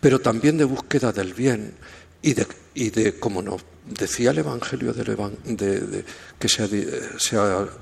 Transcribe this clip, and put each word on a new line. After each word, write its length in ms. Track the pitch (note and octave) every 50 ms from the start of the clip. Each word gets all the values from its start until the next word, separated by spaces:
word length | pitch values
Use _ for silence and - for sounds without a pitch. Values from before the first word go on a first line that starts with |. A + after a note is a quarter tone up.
| -
pero 180 | C#3+ C3 C3
también 380 | - A#2+ A2 A2+ A2+ D3 D#3 D#3+
de 60 | D3+
búsqueda 480 | C3 C3+ - - - - C#3 B2+ A#2+ G2+
del 200 | G2 G2 F#2 F#2
bien 400 | G#2 B2 C3+ B2 A2 G#2 G#2+ - - - - - - - - - _
y 140 | - D3+ C3
de, 120 | - - - - - - - _
y 160 | C#3 B2 A2
de, 280 | - A2+ A2 G#2+ - -
como 220 | - A#2 G2+ F#2
nos 220 | F#2+ G2+ G2 F#2+ - - - - -
decía 460 | - - - - F#2 - - A#2+ A#2+ C#3+
el 60 | D#3
Evangelio 520 | D3+ D3 B2+ A#2+ - - - B2+ B2+ A#2+ -
del 160 | A2+ A2+ A2 A2
evan-, 220 | G#2 G#2 G2+ G2+ - -
de, 360 | - A#2 G2 G2+ G2 G2 -
de, 240 | G2 G2+ - - G2 - - - - - - -
que 100 | - A2+
se 120 | - - A2
ha 60 | G2
di-, 180 | G#2 G2+ - - - - - - -
se 220 | - - - - A2
ha 280 | G2+ G#2 F#2+ F#2 G2+ F2+ - -